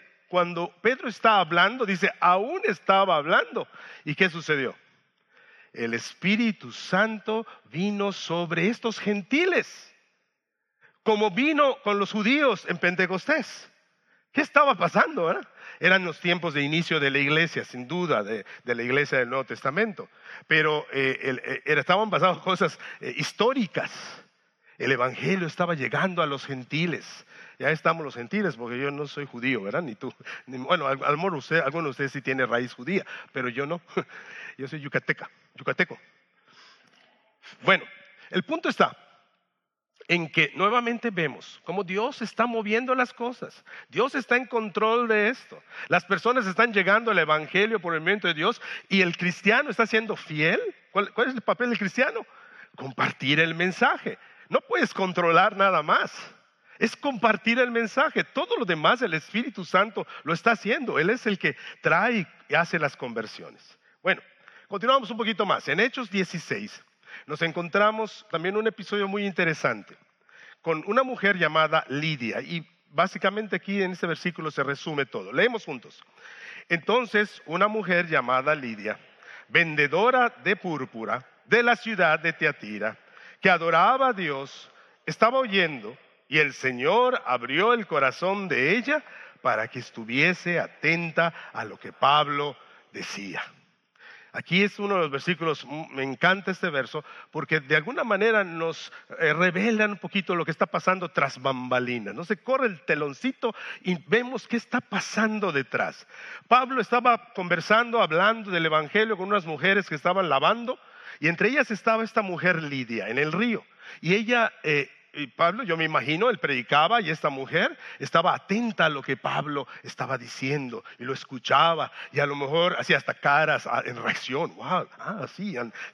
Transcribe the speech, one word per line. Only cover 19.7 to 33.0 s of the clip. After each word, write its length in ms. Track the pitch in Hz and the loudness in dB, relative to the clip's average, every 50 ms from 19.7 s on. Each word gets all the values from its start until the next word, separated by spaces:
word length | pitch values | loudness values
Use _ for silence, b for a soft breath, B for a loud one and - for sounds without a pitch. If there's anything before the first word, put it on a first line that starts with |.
| 143 185 226 226 175 - 175 - B B B B B B B | 0 0 -2 -2 -4 -12 -16 -18 B B B B B B B
Pero, 400 | _ 156 156 151 156 151 147 - - 127 | _ 2 4 4 2 0 0 -4 -4 -2
eh, 260 | 139 135 131 127 - - | 0 0 0 0 -2 -4
el, 180 | 131 127 120 - | -4 -4 -4 -6
eh, 180 | 123 131 123 - | -8 -8 -6 -2
era, 160 | 139 151 147 | 0 0 0
estaban 280 | - - 180 202 220 214 | 2 2 2 2 2 0
pasando 300 | 180 143 165 185 175 139 | 0 2 2 2 0 0
cosas, 400 | - 180 190 - 190 156 - B B B B B | -2 -2 0 0 0 -2 -2 B B B B B
eh, 120 | - 127 - | -10 -8 -6
históricas. 760 | - 151 - - - 202 240 269 277 214 156 - 147 - - - - - - - - - _ _ _ _ _ _ _ b b b | -6 -6 -8 0 2 2 2 4 2 -2 -2 -2 -6 -6 -6 -10 -14 -16 -16 -18 -18 -20 _ _ _ _ _ _ _ b b b
El 160 | b - 127 135 | b 0 0 2
evangelio 520 | 120 123 127 120 - 127 156 190 190 175 | 2 0 -2 -2 -4 -2 -2 0 0 -2
estaba 300 | 156 - - 175 170 170 | -4 -2 -2 -2 -2 -2
llegando 480 | 143 151 - 151 143 170 190 180 170 165 | -4 -4 -4 -2 -2 -2 -2 0 -2 -2
a 20 | |
los 200 | 147 139 131 - | -2 -2 -6 -6
gentiles. 800 | - 135 127 123 - 143 156 170 175 143 104 - - - - - B B B B B B B | -10 -10 -10 -8 -6 -4 -2 -2 -2 -2 -6 -8 -14 -20 -20 -20 B B B B B B B
Ya 100 | - 139 | 0 0
estamos 340 | 160 151 - 170 165 165 156 | 0 2 2 0 0 0 -4
los 120 | 135 117 | -8 -8
gentiles, 400 | 120 120 113 - 208 208 170 123 | -10 -8 -4 -2 0 0 -2 -4
porque 240 | 110 120 117 120 123 | -4 -8 -8 -6 -4
yo 100 | 139 143 | -4 -4
no 160 | 143 143 147 | -4 -6 -8
soy 220 | 139 - 143 143 | -8 -8 -10 -12
judío, 340 | - - 117 117 131 131 110 | -10 -10 -4 -2 -2 -2 -2
¿verdad? 220 | 98 101 110 160 180 | -2 -4 -4 -4 -6
Ni 100 | 131 107 | -6 -10
tú. 180 | - - 123 - _ B B B B B | -10 -12 -12 -12 _ B B B B B
Ni, 100 | - 131 | -14 -12
bueno, 300 | 127 127 135 180 170 143 | -10 -2 -2 -2 0 0
al, 160 | 135 139 135 135 | -2 -2 0 0
al 140 | 135 147 | -2 0
mejor 180 | 151 175 196 175 | 0 -2 -4 -4
usted, 240 | 139 - - 160 165 | -4 -4 -2 0 0
alguno 240 | 147 135 147 170 165 | 0 0 -2 -2 -4
de 80 | 143 | -4
ustedes 200 | 127 - 143 135 | -4 -4 -6 -6
sí 100 | - 143 | -6 -6
tiene 260 | - 135 131 131 127 | -4 -4 -2 -2 0
raíz 260 | 110 117 117 127 117 - | 0 0 -2 -2 -4 -10
judía, 320 | - 127 147 196 185 | -12 -6 -4 -4 -4